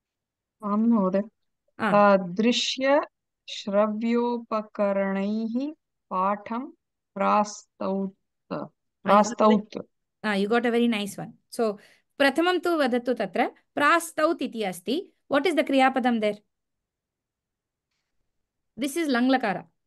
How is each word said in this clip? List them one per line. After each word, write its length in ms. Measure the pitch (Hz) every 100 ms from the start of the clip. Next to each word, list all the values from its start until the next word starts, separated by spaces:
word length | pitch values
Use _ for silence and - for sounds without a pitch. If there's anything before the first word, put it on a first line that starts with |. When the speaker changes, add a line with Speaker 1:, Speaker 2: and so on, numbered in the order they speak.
| _ _ _ _ _ _
Speaker 1:
आं 120 | 214 208
महोदय। 460 | 226 226 185 196 208 _ _ _ _ -
Speaker 2:
आ। 340 | 214 202 202
Speaker 1:
अ, 20 | 196
दृश्य 840 | 180 185 233 240 - - 269 285 - _ _ _ -
श्रव्योपकरणैः 2250 | - - 196 214 214 233 240 240 240 233 220 214 - 202 196 196 196 196 220 226 233 285 320 _ _ _
पाठं 600 | 185 190 202 - 233 294 - _ _ _
प्रास्तौत। 1040 | 196 196 202 208 - - _ 202 196 196 - _ _ _
Speaker 2:
आ, 40 | 156
you 120 | 139 _ _ _ 190 202
got 120 | 214
a 80 | -
very, 200 | 214 214
Speaker 1:
प्रास्तौत। 260 | - - - _ _ _
Speaker 2:
आ, 40 | 220
you 200 | 196 202
got 120 | 233
a 100 | 240
very 240 | 233 240
nice 240 | 214 202 185
one। 120 | 165 - _
So, 260 | - 226 202 - _ _ -
प्रथमं 400 | 277 269 349 359
तु 180 | 349 330
वदतु 380 | 262 240 240
तत्र 380 | 240 196 208 311 - _
प्रास्तौत 680 | - 285 339 330 - 311 339
इति 200 | 262 226
अस्ति। 500 | 202 175 - 285 - _ _
What 140 | 285 370
is 100 | 311
the 100 | 285
क्रियापदं 360 | 269 262 262
there? 340 | 240 233 214 208 _ _ _ _ _ _ _ _ _ _ _ _ _ _ _ _ _ _ _ _ _ _ _ -
This 180 | 269 302
is 120 | 320
लङ्लकार। 600 | 240 254 262 226 175 - _